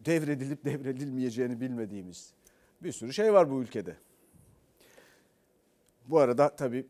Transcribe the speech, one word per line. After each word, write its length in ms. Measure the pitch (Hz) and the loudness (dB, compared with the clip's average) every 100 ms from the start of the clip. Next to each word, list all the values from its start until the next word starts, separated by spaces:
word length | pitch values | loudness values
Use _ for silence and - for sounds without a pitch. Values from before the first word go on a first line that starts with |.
devredilip 600 | 127 165 147 139 135 147 | -2 0 0 -4 -6 -6
devredilmeyeceğini 960 | 139 143 135 131 143 131 127 113 123 117 | -6 -6 -6 -6 -6 -4 -4 -2 -4 -4
bilmediğimiz 720 | 127 120 104 101 90 85 - _ _ _ _ _ | -6 -6 -8 -10 -14 -16 -20 _ _ _ _ _
bir 120 | 170 | -12
sürü 200 | - 117 | -10 -6
şey 200 | 170 214 | 0 6
var 180 | 202 156 | 8 6
bu 120 | 135 | 2
ülkede. 340 | 117 113 87 80 _ _ _ - - _ _ _ _ - - _ _ _ _ _ _ _ _ _ 123 | -4 -6 -8 -12 _ _ _ -20 -20 _ _ _ _ -20 -20 _ _ _ _ _ _ _ _ _ 2
Bu 120 | 151 | 4
arada 380 | 127 120 143 - | 4 4 2 2
tabii 300 | 131 123 - | -6 -4 -8